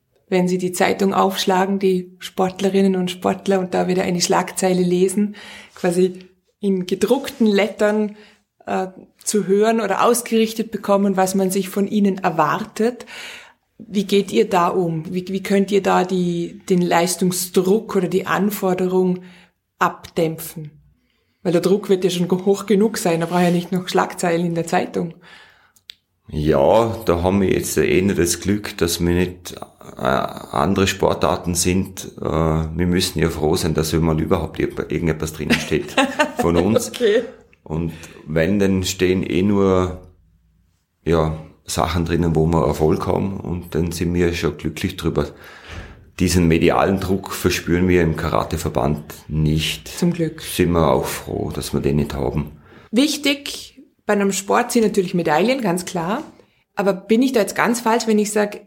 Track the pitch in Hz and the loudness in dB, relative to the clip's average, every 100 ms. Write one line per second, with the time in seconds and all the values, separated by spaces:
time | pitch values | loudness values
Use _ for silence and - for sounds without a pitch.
0 | _ _ - 185 180 185 180 180 190 - | _ _ -2 0 2 0 -2 0 0 2
1 | 196 190 190 190 - 185 190 196 190 180 | 0 2 0 0 0 2 2 0 2 0
2 | 180 - - - 185 185 196 196 196 185 | -4 -16 -10 -2 -2 0 0 2 2 2
3 | 180 - 202 190 - 196 185 180 180 180 | -2 -2 -4 -2 0 0 0 -2 0 0
4 | 190 175 180 175 185 - 185 185 180 180 | 0 -2 0 0 0 -2 0 2 2 2
5 | 190 196 208 - - - - - 175 175 | 2 2 -2 -4 -18 -20 -20 -4 0 2
6 | 185 - - _ _ - 202 190 180 190 | 0 -2 -18 _ _ -6 -2 0 -2 -2
7 | 208 269 - - 220 196 208 - 208 214 | 2 2 0 0 2 4 0 0 0 0
8 | 208 208 - _ _ _ - 190 185 - | -4 -8 -20 _ _ _ -6 -4 -6 -10
9 | - _ - 208 180 196 220 226 202 190 | -20 _ -2 -2 2 2 4 2 0 2
10 | 208 240 - 226 220 - 214 202 - 202 | 2 2 0 2 2 -2 -6 -6 0 2
11 | 202 190 185 196 190 196 185 208 196 214 | 2 2 2 2 0 -2 -2 -2 0 2
12 | 196 185 180 160 147 175 214 - 226 247 | 2 2 -2 0 0 0 -4 -2 -2 -2
13 | - - - - - _ _ - - 202 | -16 -16 -16 -18 -20 _ _ -20 -6 -4
14 | 190 202 190 226 214 190 175 185 170 160 | 0 0 2 0 2 2 2 0 -2 -2
15 | 156 180 185 190 190 196 190 196 185 180 | -4 -8 -4 -6 0 2 4 2 4 2
16 | 180 185 175 170 170 - - 180 175 170 | 2 0 0 -2 -6 -8 0 2 4 2
17 | 175 - 185 - - 190 185 214 220 196 | 2 0 0 0 0 0 2 2 0 -2
18 | 175 185 185 160 208 208 185 185 185 185 | 0 -2 0 0 0 0 -2 0 0 2
19 | 185 180 - - _ _ _ - 175 - | 2 -2 -8 -20 _ _ _ -2 -2 -2
20 | - - 160 160 - 165 151 - _ _ | -8 -2 -2 -4 -12 -14 -16 -18 _ _
21 | _ _ _ _ 180 170 175 202 - 185 | _ _ _ _ 0 0 2 2 2 0
22 | 185 175 175 180 202 196 - 196 220 - | 2 0 0 0 0 0 2 2 2 0
23 | 175 165 165 175 175 170 170 185 180 185 | 0 0 0 2 4 2 0 -4 -2 -2
24 | 196 - 175 170 175 165 165 180 - 190 | -2 -2 -2 0 0 -2 -2 -2 -2 -4
25 | 170 - - - - _ _ _ - - | -6 -8 -20 -20 -20 _ _ _ -20 -20
26 | _ _ - 78 76 71 73 107 117 101 | _ _ -10 -2 2 4 6 4 2 -2
27 | - 85 92 98 92 - - - 67 82 | 0 2 2 2 2 0 0 0 2 4
28 | 98 82 85 - 95 104 - - 85 - | 2 2 0 -2 -2 -2 -4 -2 -2 0
29 | 87 87 90 - - - - _ - - | 0 2 0 -4 -16 -16 -18 _ -18 -4
30 | 64 65 - - - - 78 95 95 - | 0 0 -2 -8 -6 -2 0 2 0 2
31 | 78 92 76 90 87 87 92 92 95 - | 0 2 0 0 -2 -2 0 0 -2 -8
32 | - - - 78 80 78 80 80 87 90 | -16 -8 -2 0 2 0 -2 -2 0 2
33 | - 80 80 76 76 82 85 78 78 82 | 0 0 0 0 0 2 0 0 0 2
34 | 80 78 82 92 78 - - - - 78 | 2 0 0 -2 -2 -4 -4 -4 -6 -2
35 | 80 78 78 - - - - - - - | -2 -2 -6 -6 -4 -2 -2 -4 -2 -2
36 | 269 - 302 - - 85 95 240 - - | -2 -2 -4 0 0 2 2 0 -2 -2
37 | 226 226 233 - _ _ - 80 82 - | 2 2 -2 -14 _ _ -8 -6 -6 -8
38 | - - - 80 82 101 98 95 90 - | -18 -18 -4 0 2 2 2 0 -2 0
39 | 90 92 - 82 101 101 98 92 90 80 | 2 2 0 0 2 2 4 2 0 -4
40 | - _ _ _ _ _ _ _ _ _ | -16 _ _ _ _ _ _ _ _ _
41 | 78 82 78 78 - - - - 82 87 | 0 2 2 -4 -12 -20 -8 -2 -2 0
42 | 82 85 87 80 80 82 67 78 78 95 | 0 0 2 2 2 2 0 2 2 2
43 | - 92 98 98 - 87 - - 85 85 | 0 -2 -2 -6 -6 -8 -4 -4 -2 -2
44 | 85 87 87 85 80 - 80 - 95 - | -2 2 0 0 -4 -4 -8 -6 -6 -4
45 | 82 78 71 - - - - - - - | -2 -2 -4 -8 -20 -20 -18 -16 -16 -20
46 | - - 90 90 82 82 - 62 85 95 | -14 -2 2 4 4 4 4 4 2 0
47 | 87 95 - - 90 85 - 87 92 90 | -2 -4 -4 -2 -2 -2 0 2 4 4
48 | 82 78 80 52 - 80 80 65 67 76 | 2 0 -2 -2 -2 -4 -4 -2 0 -2
49 | - - - 78 76 78 - - - - | -6 -18 -6 0 2 2 -2 -6 -10 -2
50 | 175 160 160 - - - - 85 76 65 | -2 0 -4 -6 -8 0 2 4 4 2
51 | - - - - 71 76 69 71 69 73 | 0 -8 -6 -6 -6 -6 -4 -2 0 0
52 | 73 71 60 76 - - - - - 214 | 0 -2 -2 -2 -6 -12 -20 -20 -2 0
53 | 294 - 277 285 - - - - - _ | 0 0 -2 -4 -8 -14 -16 -20 -20 _
54 | - 208 196 190 - 214 240 233 214 202 | -2 0 0 -2 0 0 2 2 2 0
55 | 180 180 160 151 220 269 175 180 - 175 | 0 0 2 2 2 0 0 -2 -4 -6
56 | 165 254 320 - _ _ _ - 202 185 | -4 -6 -8 -20 _ _ _ -2 -2 -2
57 | - 226 269 254 196 - 170 233 220 233 | 2 2 4 2 0 0 0 0 0 0
58 | 226 214 208 214 208 - | 2 0 0 0 -2 -6